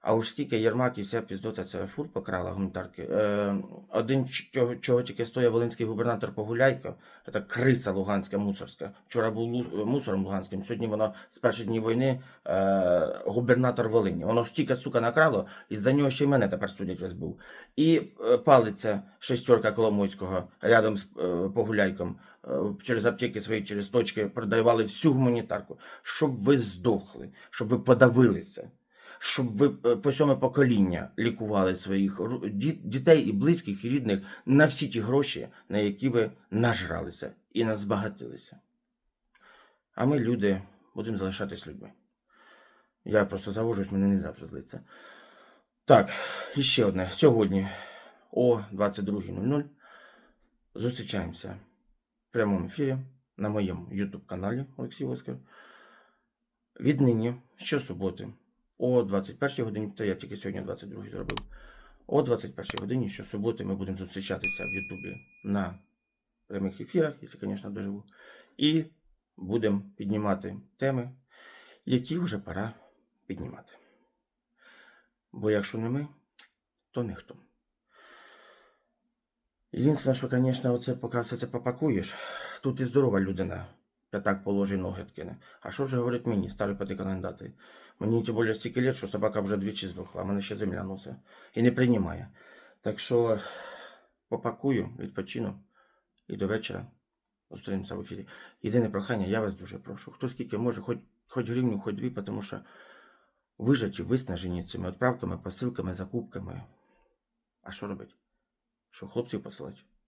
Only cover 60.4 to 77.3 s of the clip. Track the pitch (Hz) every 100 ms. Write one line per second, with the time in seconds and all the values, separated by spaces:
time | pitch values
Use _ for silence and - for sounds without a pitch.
60.4 | 98 92 98 - 101 98 101 98 90 -
61.4 | - - - - - _ - 143 131 117
62.4 | - - - - 101 127 113 - - 107
63.4 | 107 113 98 95 95 95 92 95 98 95
64.4 | 104 98 101 98 95 - 95 95 _ _
65.4 | 101 101 90 92 _ _ _ _ _ _
66.4 | _ 98 95 - - 180 156 147 - -
67.4 | 101 101 104 101 98 101 - _ - -
68.4 | _ _ 151 160 160 _ _ _ _ -
69.4 | 92 113 107 98 98 _ 101 104 104 95
70.4 | 95 101 - _ 135 131 120 - _ _
71.4 | - - - - - 127 123 165 180 104
72.4 | 101 87 107 113 _ _ _ _ _ 87
73.4 | 65 - - - _ _ _ _ _ _
74.4 | _ _ _ - - _ _ _ _ -
75.4 | 104 107 101 113 113 131 147 - _ -
76.4 | - _ _ _ _ - 120 92 -